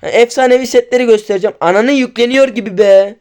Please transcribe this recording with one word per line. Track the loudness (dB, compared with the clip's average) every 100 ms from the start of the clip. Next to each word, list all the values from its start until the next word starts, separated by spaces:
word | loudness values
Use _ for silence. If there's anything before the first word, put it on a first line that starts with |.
Ha, | -2
efsanevi | 0 0 0 2 2 0
setleri | -2 0 -2 2
göstereceğim. | 0 0 -4 -4 -4
Ananı | -2 0 0
yükleniyor | -2 -2 -2 -2 0 0
gibi | -2 -10 -2
be. | 4 4 2 -6